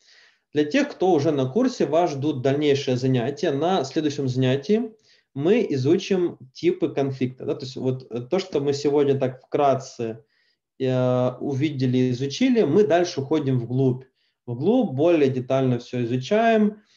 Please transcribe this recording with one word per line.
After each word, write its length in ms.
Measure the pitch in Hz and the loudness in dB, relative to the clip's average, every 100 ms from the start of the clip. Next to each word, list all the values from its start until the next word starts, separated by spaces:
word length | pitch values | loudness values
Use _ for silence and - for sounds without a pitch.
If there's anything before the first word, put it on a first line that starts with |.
| _ - _ _ _ | _ -20 _ _ _
Для 120 | 147 | -2
тех, 240 | 147 277 - | 0 0 -2
кто 240 | - 185 | 0 2
уже 200 | 208 160 | 2 2
на 140 | 143 131 | 0 -2
курсе, 400 | 214 262 - 151 | 0 -2 0 0
вас 260 | 160 175 | 2 0
ждут 280 | 139 151 135 | -2 -4 -2
дальнейшие 560 | 139 143 151 135 - 123 | 0 0 2 2 0 0
занятия. 540 | 131 127 120 139 143 | 2 0 0 -2 -2
На 340 | 139 165 185 | 0 0 0
следующем 440 | - 165 151 135 131 | -2 -2 -2 -2 -4
занятии 640 | 123 131 135 - 220 247 - _ _ _ | 0 2 0 2 0 0 -10 _ _ _
мы 320 | 135 160 233 - | -4 2 2 2
изучим 680 | 139 131 190 - 185 175 - - | 0 2 2 2 -2 -2 -4 -20
типы 360 | - 165 180 151 | -2 -2 0 -2
конфликта. 560 | 139 139 131 127 - | -2 -2 -2 -4 -4
Да? 100 | 139 | -8
То 100 | 151 | -8
есть 120 | 127 - | -8 -6
вот, 300 | 127 131 - | -4 -4 -6
э, 100 | 117 | -10
то, 180 | 123 185 | -2 -4
что 220 | - 151 | -2 -2
мы 120 | 143 | 0
сегодня 460 | 139 147 143 139 127 | 0 2 2 2 2
так 240 | 127 - | 0 -6
вкратце, 840 | - 147 143 127 - - 113 113 _ _ _ _ _ - | -6 0 2 2 -4 -8 -8 -8 _ _ _ _ _ -6
э, 520 | 131 127 127 127 127 123 | -2 0 2 2 0 -2
увидели, 720 | - 131 156 135 127 127 127 | -6 -2 -2 -2 0 2 0
изучили, 500 | 120 139 - 262 226 | 0 -4 0 2 2
мы 240 | 156 175 208 | 4 2 4
дальше 340 | 170 175 - | 2 0 -4
уходим 380 | 131 156 135 127 | -2 -2 0 -2
вглубь. 460 | 113 127 131 127 - _ _ _ - | -2 0 0 0 -8 _ _ _ -12
Вглубь 480 | 120 170 254 190 | -4 0 2 0
более 360 | 131 165 165 131 | 0 2 4 2
детально 480 | 123 120 135 131 120 | 0 -2 0 0 -2
всё 260 | - 123 | -4 -6
изучаем, 800 | 117 127 131 214 233 220 208 208 _ | -2 -4 0 0 4 4 2 -2 _